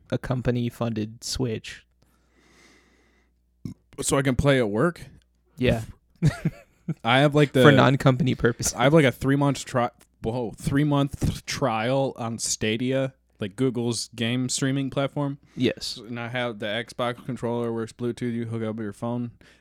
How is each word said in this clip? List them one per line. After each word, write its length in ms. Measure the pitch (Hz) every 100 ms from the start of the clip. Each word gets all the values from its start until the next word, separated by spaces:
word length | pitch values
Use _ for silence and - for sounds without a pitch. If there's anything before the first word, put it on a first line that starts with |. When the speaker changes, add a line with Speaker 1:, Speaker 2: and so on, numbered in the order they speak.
| -
Speaker 1:
a 60 | -
company-funded 1080 | - 127 127 120 120 - 117 107 110 113
Switch. 600 | - - 127 107 - - _ _ _ _ _ _ _ _ _ _ _ _ _ _ _ _ _ _ - - _ -
Speaker 2:
So 160 | - 143
I 40 |
can 140 | 135
play 220 | 123 143 135
at 100 | 110
work? 320 | 104 170 - - - _ _ _ -
Speaker 1:
Yeah. 240 | 123 117 113 - _ - 156 -
<laughs> 580 | 156 - - _ - -
Speaker 2:
I 160 | 113 131
have, 160 | 147
like, 160 | 143 143
the 100 | 131
Speaker 1:
For 100 | 143
non-company 640 | 135 127 135 139 127 131
purposes. 380 | 113 120 - -
Speaker 2:
I 100 | -
have, 100 | 131
like, 120 | 160
a 60 | 131
three-month 540 | - 131 143 143 131
tri-, 260 | - 127 117 _ _ -
whoa, 300 | 113 123 110 -
three-month 880 | - 139 151 143 139 - - -
trial 680 | - - 131 110 117 135 135
on 240 | - 117 110
Stadia, 760 | - - 110 113 127 131 131 - _ -
like, 160 | 104 95
Google's 520 | 131 120 120 113 -
game 320 | 117 117 127 123
streaming 400 | - 135 139 135
platform. 480 | 143 139 151 143 143 _
Speaker 1:
Yes. 420 | - 127 - - 127
Speaker 2:
And 220 | 110 120
I 100 | 117
have 300 | 123 123 107
the 60 | 110
Xbox 560 | 110 117 - 123 120
controller, 460 | - 120 117 120 117
works 180 | 113 110
Bluetooth, 420 | - 120 117 123
you 120 | 117
hook 180 | 113 113
up 160 | 110 110
your 140 | 104
phone. 380 | - 117 123 120 - - _